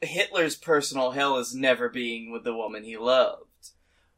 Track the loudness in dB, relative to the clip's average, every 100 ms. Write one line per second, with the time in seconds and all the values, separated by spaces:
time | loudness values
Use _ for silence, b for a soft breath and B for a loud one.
0 | -4 -2 0 2 0 -2 0 2 2 -2
1 | -2 0 0 0 -2 0 2 2 0 -4
2 | -6 -8 -10 -8 -6 -6 -6 -8 -12 -4
3 | 4 4 4 0 -14 _ -20 _ _ _
4 | _